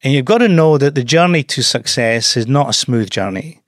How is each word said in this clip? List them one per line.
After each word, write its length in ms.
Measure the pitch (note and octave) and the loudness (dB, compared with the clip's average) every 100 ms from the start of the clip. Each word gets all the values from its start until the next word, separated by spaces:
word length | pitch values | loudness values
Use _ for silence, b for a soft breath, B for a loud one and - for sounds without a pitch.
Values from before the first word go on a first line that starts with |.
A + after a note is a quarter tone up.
And 100 | C#3 | 0
you've 120 | C#3 | 0
gotta 240 | B2+ A3+ A#3 | 2 2 4
know 300 | E3+ D#3+ D3+ | 4 4 4
that 160 | C#3 | 2
the 80 | C#3+ | 0
journey 400 | A#2+ D#3 F3 E3+ | 0 2 2 0
to 180 | C3+ - | -2 -4
success 760 | B2 B2 - - A2+ A2+ A2+ - | -2 -4 -4 -2 0 0 -2 -2
is 100 | A2+ | 0
not 240 | C#3 C#3 | 0 0
a 20 | |
smooth 380 | A2 - A#2+ G#2 | -2 -2 -2 -2
journey. 500 | - G2 F#2+ - - | -4 -6 -6 -10 -16